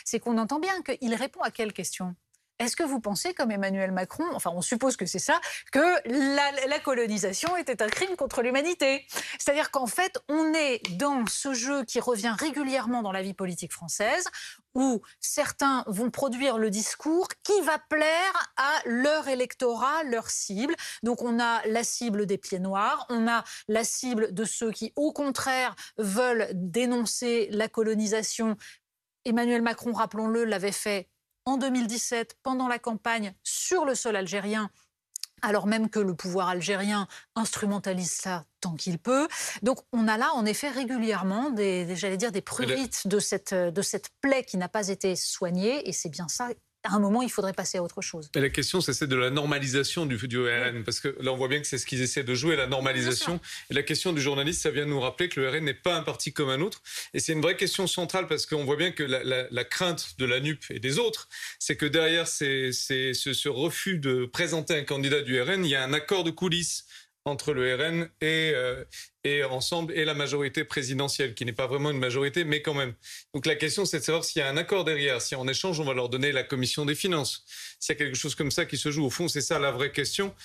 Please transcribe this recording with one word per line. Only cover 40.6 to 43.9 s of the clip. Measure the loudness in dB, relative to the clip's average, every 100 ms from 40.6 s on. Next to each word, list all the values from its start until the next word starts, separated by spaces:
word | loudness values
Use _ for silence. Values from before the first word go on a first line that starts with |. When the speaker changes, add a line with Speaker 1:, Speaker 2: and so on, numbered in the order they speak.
| -2
Speaker 1:
régulièrement | -2 -2 0 0 0 0 0 0
des, | 2 2 2 -2
des, | -2
j'allais | -2 0
dire, | -2
des | -2 -6 -4
Speaker 2:
Mais | 0
la |
Speaker 1:
prurites | 0 -2 -2 2
de | 2
cette, | 2 -2 0
de | 0 0 0
cette | -2